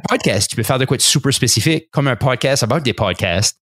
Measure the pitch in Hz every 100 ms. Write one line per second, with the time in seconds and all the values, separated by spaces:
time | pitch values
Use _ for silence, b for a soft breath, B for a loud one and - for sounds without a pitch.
0 | - - - 101 - - 110 131 131 127
1 | - 151 139 - 127 - 160 156 - -
2 | 135 123 135 127 135 139 113 160 123 -
3 | 101 90 95 87 - -